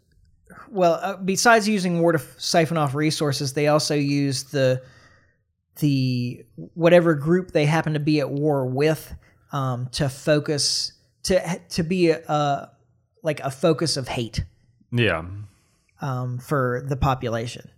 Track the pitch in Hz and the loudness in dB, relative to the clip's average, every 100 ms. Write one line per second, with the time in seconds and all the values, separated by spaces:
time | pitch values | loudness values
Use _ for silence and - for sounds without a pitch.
0 | _ _ _ _ _ - - 214 180 160 | _ _ _ _ _ -20 -10 2 2 2
1 | 180 196 190 190 247 226 202 214 180 170 | -2 -6 -2 2 6 6 4 0 0 2
2 | 170 160 - - - 180 160 160 147 135 | 2 2 -2 -12 0 2 2 0 -2 0
3 | 151 151 151 131 143 135 147 147 147 147 | -2 0 -2 -2 -4 -2 2 2 2 0
4 | 143 143 139 131 - 147 131 127 - - | 0 0 0 -2 -4 0 2 0 -4 -20
5 | _ _ _ _ _ _ _ - 147 135 | _ _ _ _ _ _ _ -4 0 2
6 | 131 123 123 - - - 85 - 170 175 | 0 -2 -4 -8 -18 -20 -16 0 6 6
7 | 170 151 147 180 185 165 147 160 156 156 | 6 2 2 0 0 0 2 2 0 -2
8 | 147 151 135 143 151 143 127 127 151 156 | 0 0 0 -2 0 0 -2 0 0 0
9 | - - _ _ _ 143 131 123 123 - | -6 -18 _ _ _ -6 -4 -4 -6 -4
10 | 143 131 - 151 147 147 - - - - | -4 -4 0 0 0 -2 -2 -2 -6 -10
11 | _ _ - 185 - 185 - - 165 185 | _ _ 0 0 0 -6 -6 -4 -2 2
12 | 170 156 - 151 147 139 - _ _ _ | 2 2 0 0 0 -2 -6 _ _ _
13 | _ _ 160 143 131 131 180 156 170 - | _ _ -6 -4 -6 0 2 2 0 -4
14 | 127 - 113 - - _ _ _ - 120 | -4 -6 -6 -6 -8 _ _ _ -6 0
15 | 110 82 85 98 107 _ _ _ _ - | 2 2 -4 -12 -16 _ _ _ _ -10
16 | 147 127 127 123 - 147 127 123 139 131 | -8 -6 -6 -8 -4 0 0 -2 -4 -2
17 | 143 127 123 113 117 - - | 0 0 -2 -4 -6 -10 -18